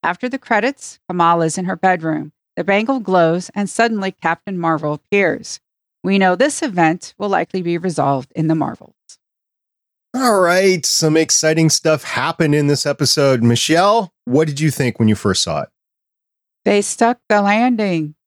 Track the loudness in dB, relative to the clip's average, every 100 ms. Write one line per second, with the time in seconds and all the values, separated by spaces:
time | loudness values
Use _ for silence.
0 | -4 -4 -6 -8 -2 -2 -2 -6 -16 -20
1 | _ 0 2 2 0 -4 -6 -2 0 0
2 | -2 -6 -8 _ _ -10 -2 -2 0 -4
3 | 0 2 2 0 -4 -8 -6 -2 -2 0
4 | -6 -4 -4 -4 -6 -6 -2 -2 -4 -6
5 | _ 0 0 -2 -10 -18 _ _ _ _
6 | -2 2 2 2 0 0 -6 0 0 0
7 | -8 _ -4 -2 -2 -6 -4 -4 -4 -2
8 | -2 -2 -4 -4 -2 0 -2 -8 -20 _
9 | _ -20 _ _ _ _ _ _ _ _
10 | _ -2 2 4 4 4 2 2 0 0
11 | 2 2 2 0 2 2 2 2 0 -2
12 | -2 -4 -4 -2 0 2 2 0 -2 -2
13 | -2 2 2 4 2 2 2 2 4 2
14 | -2 _ -2 0 0 0 -2 0 -2 2
15 | 2 2 0 -2 -2 -4 -6 _ _ _
16 | _ _ _ _ _ _ 0 0 0 0
17 | 0 0 _ 0 2 2 2 0 0 -2
18 | -4 -10